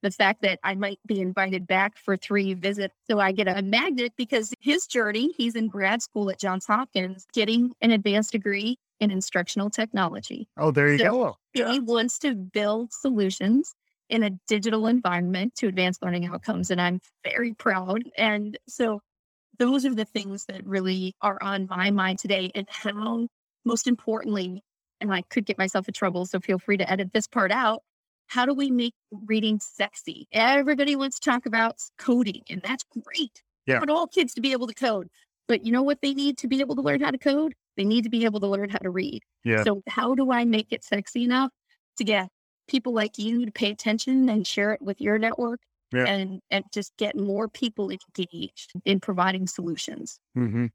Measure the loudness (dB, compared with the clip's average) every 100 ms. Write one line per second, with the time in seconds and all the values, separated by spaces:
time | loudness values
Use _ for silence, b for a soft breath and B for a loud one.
0 | -2 2 2 4 0 0 -4 -2 -4 -6
1 | -4 -2 0 0 0 -2 0 2 2 -2
2 | -2 -2 0 0 0 0 -2 -2 -6 _
3 | _ 2 4 2 0 0 2 2 2 0
4 | -2 -4 0 0 -2 -4 0 0 2 0
5 | 0 2 -2 0 -2 0 -2 0 0 0
6 | -2 -2 -2 -2 -2 -2 0 0 0 -4
7 | -4 -8 -6 0 2 4 2 2 4 4
8 | 4 2 2 -2 -2 -2 -2 -6 _ _
9 | 0 0 -2 -2 -2 -2 -2 -2 -4 0
10 | -2 -2 -10 -12 -12 0 2 6 6 6
11 | 4 4 0 -4 _ -2 0 0 2 2
12 | 0 0 -2 -2 -4 -2 0 0 -4 -4
13 | -2 2 0 0 2 4 2 -8 _ _
14 | _ 0 0 -2 -2 0 0 0 2 2
15 | 2 0 0 0 -2 -2 -2 2 0 0
16 | -4 -2 -4 -6 -4 -4 -2 0 0 -2
17 | _ _ -6 -4 -4 -2 0 0 0 -4
18 | -4 -2 0 0 -4 -8 -16 -2 -2 -2
19 | _ _ _ _ _ _ 2 4 2 0
20 | -2 -4 -6 -10 -10 -12 -2 0 2 0
21 | -2 -2 -2 -2 -4 -4 -4 0 2 2
22 | 2 -2 0 0 0 -6 -8 -8 -6 -4
23 | -4 -2 -4 _ _ _ -2 0 2 0
24 | 0 -4 -2 -2 -4 -8 _ _ _ _
25 | -2 -2 -2 -4 -2 -2 0 0 -4 -2
26 | -2 -2 -4 -4 -2 -2 0 0 0 0
27 | 0 -2 0 0 2 2 2 0 _ _
28 | _ _ _ 0 2 2 2 2 0 -4
29 | _ -16 -2 0 2 0 -2 -4 -4 -4
30 | -14 -14 -4 2 4 4 4 2 2 0
31 | -2 -2 0 0 0 0 0 -2 -14 _
32 | 2 2 2 -2 -10 -10 -6 -6 -8 -12
33 | -10 -6 -6 -6 _ _ 0 2 2 0
34 | 2 0 0 0 -2 0 -4 -2 -2 -2
35 | -6 b b _ -2 0 2 2 4 2
36 | 0 0 0 0 -2 0 0 0 2 2
37 | 2 2 2 2 0 -4 _ -2 2 2
38 | 2 2 2 2 0 0 -2 -4 -4 -4
39 | -4 -6 _ _ 2 2 4 0 -4 -4
40 | 0 0 2 2 2 0 -2 -8 -4 -4
41 | -4 -2 0 2 0 _ _ _ _ -6
42 | 0 0 -2 _ _ _ _ -2 0 0
43 | -2 -2 -2 -2 -2 -2 -2 -2 -2 -2
44 | 2 4 4 2 0 0 0 0 -4 -4
45 | 0 2 0 -2 -4 -4 _ _ _ 0
46 | 2 0 -2 -8 _ -4 -2 -8 -8 -4
47 | -4 -2 -2 -2 -4 -4 -4 -2 -6 -6
48 | -12 -8 -6 -6 -12 -12 -14 -6 0 0
49 | 0 0 0 0 -4 -6 -6 -6 -8 -10
50 | -14 -16 _ -2 -2 0 -4